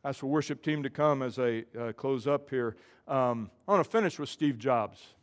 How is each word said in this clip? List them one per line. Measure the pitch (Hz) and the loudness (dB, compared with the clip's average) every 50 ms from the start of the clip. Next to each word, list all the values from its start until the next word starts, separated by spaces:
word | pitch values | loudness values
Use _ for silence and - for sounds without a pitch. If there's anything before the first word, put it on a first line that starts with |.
Ask | - 143 131 - | -4 -6 -6 -4
the | 139 | -4
worship | 135 147 156 143 - 147 - | 0 0 0 0 0 -6 -4
team | - 156 151 151 | -2 -2 -2 -2
to | 139 135 | -2 -4
come | 139 - 151 151 143 135 | 0 2 4 4 4 2
as | 131 127 - 127 | 0 -4 -2 0
I, | 127 120 117 113 113 _ - 117 | 0 0 0 -2 -6 _ -10 -8
uh, | 120 117 | -8 -8
close | 104 - - 135 135 127 110 | -8 -4 -2 -2 -2 0 0
up | 143 143 139 143 - | 0 0 0 -2 -4
here. | 135 127 120 113 113 - - - - _ _ | -2 -2 -2 -2 -4 -8 -20 -20 -20 _ _
Um, | - 139 131 127 123 120 117 110 95 _ _ _ - | -2 0 2 2 2 0 -2 -6 -10 _ _ _ 2
I | |
wanna | 202 190 147 | 2 2 2
finish | - - 226 214 170 - - | 2 2 2 2 0 -2 -4
with | 147 - | -8 -10
Steve | - - 156 147 131 | -4 0 0 0 0
Jobs. | 113 113 135 127 117 107 98 - - - - - _ | 0 0 2 2 2 0 -2 -6 -16 -20 -20 -20 _